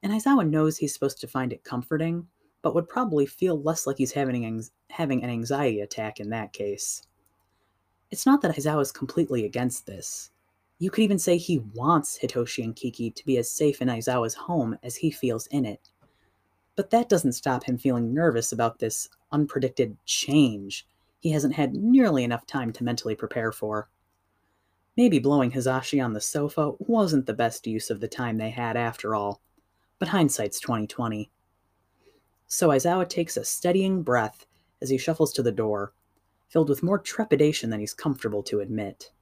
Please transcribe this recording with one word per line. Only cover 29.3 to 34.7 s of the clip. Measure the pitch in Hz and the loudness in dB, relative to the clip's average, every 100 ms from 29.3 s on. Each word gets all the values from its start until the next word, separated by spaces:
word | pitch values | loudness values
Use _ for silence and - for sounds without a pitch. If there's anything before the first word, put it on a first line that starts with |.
| 101 _ _ _ _ _ _ | -6 _ _ _ _ _ _
but | 170 | -2
hindsight's | 196 151 - 104 - | 4 2 2 -4 -6
twenty | - 117 107 | -4 -4 -4
twenty. | - 117 107 104 _ _ _ _ _ _ _ _ _ _ _ _ | -4 -4 -4 -8 _ _ _ _ _ _ _ _ _ _ _ _
So | - 170 | 2 4
Aizawa | 139 175 180 175 | 4 4 0 0
takes | - 165 - | -2 -4 -4
a | |
steadying | - - 180 185 190 190 | -6 -4 0 2 2 0
breath | 160 123 107 - - _ _ | 2 0 0 -6 -20 _ _